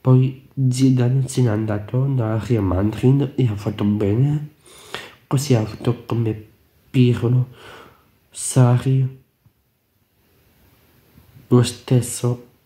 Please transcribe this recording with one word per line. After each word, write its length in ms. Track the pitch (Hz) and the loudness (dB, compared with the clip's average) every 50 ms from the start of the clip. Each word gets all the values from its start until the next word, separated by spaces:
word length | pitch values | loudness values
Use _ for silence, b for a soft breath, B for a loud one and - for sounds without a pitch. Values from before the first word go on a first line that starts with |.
Poi 460 | _ 131 127 127 131 135 - - - - _ - 135 127 | _ 4 4 4 4 2 -4 -8 -18 -14 _ -2 0 0
Zidane 580 | 123 127 135 131 127 123 123 120 127 135 131 123 | 2 2 2 2 4 2 2 2 0 0 -2 -2
se 140 | - - | 0 0
n'è 60 | 127 117 | 0 2
andato 580 | 104 107 110 110 107 104 104 - - 127 135 | 0 -2 -2 -4 -4 -6 -6 -4 -4 -2 -2
da 320 | 139 139 127 113 110 110 113 | 0 -2 -2 -2 -2 -2 -4
Real 240 | 101 - 123 110 | -2 -2 -2 0
Madrid 720 | 98 95 90 92 101 107 107 - - 127 135 139 143 139 - | 0 0 0 0 -2 -2 -2 0 2 2 2 2 0 -2 -2
e 100 | - 135 | -2 -2
ha 80 | 117 104 | -2 -2
fatto 280 | 101 - 110 104 - 107 | -4 -6 -8 -4 -2 -2
bene. 680 | 104 104 107 107 98 101 117 135 143 147 151 147 151 _ B B B B B B B B B B B B B B | 0 0 0 0 0 0 0 0 0 -2 -4 -6 -10 _ B B B B B B B B B B B B B B
Così 280 | _ - 135 135 - 131 | _ -4 -4 0 0 0
ha 100 | 113 107 | 0 0
fatto 400 | 104 - - - 123 117 - - | -4 -8 -6 -4 -4 -4 -4 -6
come 400 | - 120 117 117 110 110 110 - - _ _ _ _ _ _ _ _ | -6 -4 -2 -2 -2 -4 -6 -10 -20 _ _ _ _ _ _ _ _
Pirlo, 580 | - 139 123 123 120 101 - 117 127 127 123 B B B B B B B B B B B B B B _ _ _ | 2 2 4 4 2 0 0 0 2 0 0 B B B B B B B B B B B B B B _ _ _
Sarri, 920 | _ - - - - 135 127 120 123 120 - 139 131 135 131 127 131 - _ _ _ _ _ _ _ _ _ _ _ _ _ _ _ _ _ _ _ _ _ _ _ _ _ _ _ _ _ _ _ _ _ _ _ _ _ _ _ - _ _ _ - - _ | _ -12 -10 -2 2 4 4 4 4 2 0 0 0 0 -2 -2 -6 -12 _ _ _ _ _ _ _ _ _ _ _ _ _ _ _ _ _ _ _ _ _ _ _ _ _ _ _ _ _ _ _ _ _ _ _ _ _ _ _ -20 _ _ _ -20 -4 _
lo 140 | 120 123 | 4 4
stesso 840 | 120 120 - - - - 131 123 117 - - - - 123 123 120 - _ _ _ _ | 4 2 -2 -12 -4 0 0 0 0 -2 -8 -6 -4 -4 -4 -6 -10 _ _ _ _